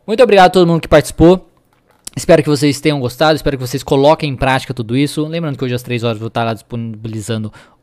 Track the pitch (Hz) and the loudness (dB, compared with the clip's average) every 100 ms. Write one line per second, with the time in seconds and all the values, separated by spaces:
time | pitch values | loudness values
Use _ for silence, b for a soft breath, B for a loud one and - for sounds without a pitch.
0 | - 220 240 202 185 185 175 165 - 156 | -4 2 4 6 6 6 2 2 2 2
1 | 139 - 160 185 - _ _ _ _ _ | 2 4 4 4 -2 _ _ _ _ _
2 | - - - 165 143 147 147 131 160 143 | -16 -6 2 2 2 0 0 0 -2 -2
3 | 123 - 156 151 - 135 123 139 - 139 | -4 -2 0 0 -2 -6 -6 -6 -2 2
4 | 143 160 151 127 135 131 - 127 110 123 | 4 2 -2 -4 -2 -2 -4 -10 -4 -2
5 | 143 156 151 165 165 131 127 123 123 123 | -2 -2 -6 -6 -6 -6 -6 -6 -6 -4
6 | 117 107 113 120 117 110 - 120 113 107 | -4 -6 -6 -4 -4 -6 -10 -10 -10 -10
7 | 113 110 104 113 107 B B B | -10 -10 -6 -6 -8 B B B